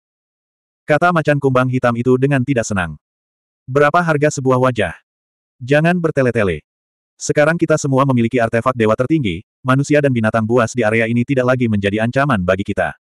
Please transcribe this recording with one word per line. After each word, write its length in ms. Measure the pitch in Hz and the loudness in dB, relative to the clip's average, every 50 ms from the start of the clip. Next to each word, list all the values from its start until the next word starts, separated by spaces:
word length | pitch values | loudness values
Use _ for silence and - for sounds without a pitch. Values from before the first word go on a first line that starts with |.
| _ _ _ _ _ _ _ _ _ _ _ _ _ _ _ _ _ - | _ _ _ _ _ _ _ _ _ _ _ _ _ _ _ _ _ -2
kata 240 | 151 147 180 175 180 | 0 2 2 2 2
macan 240 | 160 147 151 147 | 2 0 0 0
kumbang 320 | 143 139 135 127 127 127 131 | 0 0 0 2 2 0 0
hitam 240 | 123 127 - 120 120 | -2 0 0 0 0
itu 240 | 117 123 127 127 | 0 2 2 2
dengan 240 | 127 135 143 143 131 | 2 2 0 0 0
tidak 240 | 123 139 139 113 110 | 0 0 -2 -2 -2
senang. 320 | - 107 95 87 80 76 - _ _ _ _ _ _ _ _ _ _ _ _ _ - | -2 -4 -4 -4 -6 -8 -16 _ _ _ _ _ _ _ _ _ _ _ _ _ -4
"Berapa 320 | 127 143 147 147 151 175 | 0 2 2 4 4 2
harga 400 | 175 165 156 143 147 151 - - | 2 2 0 2 0 0 -2 0
sebuah 160 | 127 131 131 | 0 2 2
wajah? 400 | 127 127 127 123 110 98 85 - - _ _ _ _ _ _ _ _ _ _ _ _ | 4 2 2 0 0 -4 -4 -6 -12 _ _ _ _ _ _ _ _ _ _ _ _
Jangan 380 | 127 120 143 151 160 170 180 180 | -2 0 2 2 4 2 0 0
bertele-tele. 640 | 165 160 - 139 131 123 113 117 104 95 82 73 - _ _ _ _ _ _ _ _ _ _ _ | -2 -2 0 0 0 0 2 0 0 0 -2 -4 -8 _ _ _ _ _ _ _ _ _ _ _
Sekarang 400 | - - 151 151 147 156 165 175 | -6 -2 0 2 2 2 2 -2
kita 160 | 165 151 156 | 0 0 0
semua 320 | 151 - 139 135 131 139 | 0 0 0 0 2 2
memiliki 320 | 139 127 120 117 113 - 123 | 2 2 0 0 0 0 0
artefak 340 | 113 113 117 117 - 131 127 | -2 0 -2 0 0 -2 0
dewa 220 | 117 110 107 110 | 0 0 0 2
tertinggi, 480 | - 127 - 160 160 127 98 82 82 - _ _ _ | 0 0 -2 0 -2 -2 -4 -6 -8 -12 _ _ _
manusia 400 | - 123 131 135 143 - 147 147 | -2 0 0 0 2 2 0 2
dan 160 | 143 139 127 | 2 2 0
binatang 320 | 120 110 110 - 113 110 | 0 0 0 0 0 -2
buas 240 | 107 120 127 113 110 | 0 2 0 0 0
di 160 | - 120 113 | -2 -2 0
area 160 | 107 110 117 113 | 0 0 0 0
ini 220 | 110 120 120 120 | 0 0 -2 -2
tidak 240 | - 143 131 123 123 | 0 -2 0 0 0
lagi 160 | 131 127 123 | 0 0 0
menjadi 400 | 113 107 101 98 101 98 107 113 | 0 0 0 0 -2 -2 -2 -2
ancaman 340 | 120 123 135 139 147 127 95 87 | -2 0 -2 0 0 -2 -2 0
bagi 160 | 90 95 95 98 | 0 0 -2 -2
kita. 320 | - 98 - 87 76 - _ _ _ | -4 -4 -4 -4 -4 -6 _ _ _